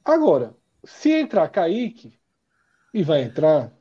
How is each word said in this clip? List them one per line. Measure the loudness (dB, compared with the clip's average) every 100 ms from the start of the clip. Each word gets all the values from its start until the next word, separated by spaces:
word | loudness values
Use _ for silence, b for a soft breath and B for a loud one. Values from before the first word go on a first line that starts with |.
Agora, | -2 2 2 0 -2 -14 _ _
se | _ -4 0
entrar | 0 0 -2 0
Kaique, | -2 -2 -2 -6 -12 -20 _ _ _ _ _ _ _ _
e | -4
vai | 0 0
entrar, | -2 0 2 2 -2 _